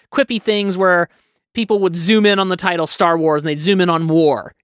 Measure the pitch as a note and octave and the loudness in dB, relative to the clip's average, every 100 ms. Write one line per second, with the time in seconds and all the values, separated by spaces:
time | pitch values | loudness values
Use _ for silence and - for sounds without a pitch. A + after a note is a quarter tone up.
0 | _ - C4+ A3+ - G#3 G3+ F#3 F#3+ F3 | _ -4 -2 -2 -2 -2 -2 0 2 2
1 | E3+ _ _ _ _ - A3 G#3 F#3+ E3+ | 0 _ _ _ _ -8 -2 0 0 -2
2 | E3 A3 G#3 G3 F#3+ F3+ F#3+ F3 D#3+ - | 2 4 4 2 0 -2 -4 -4 -4 0
3 | F3+ E3+ D#3+ D3+ D#3 D3 D#3+ G3 F3 E3 | 0 2 0 0 -2 -4 0 0 2 0
4 | E3 D#3+ D#3 A#2 - - | 0 2 2 0 -6 -18